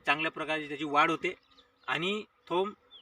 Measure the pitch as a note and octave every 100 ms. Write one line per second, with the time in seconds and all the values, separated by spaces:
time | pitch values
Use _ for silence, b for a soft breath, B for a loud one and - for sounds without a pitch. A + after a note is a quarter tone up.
0 | - D3 D#3+ - D3 D#3 D3 C#3+ D3+ C#3+
1 | E3 D#3 - - _ - _ _ - C#3+
2 | F3+ G#3 G3+ _ - F3 G3+ - _ -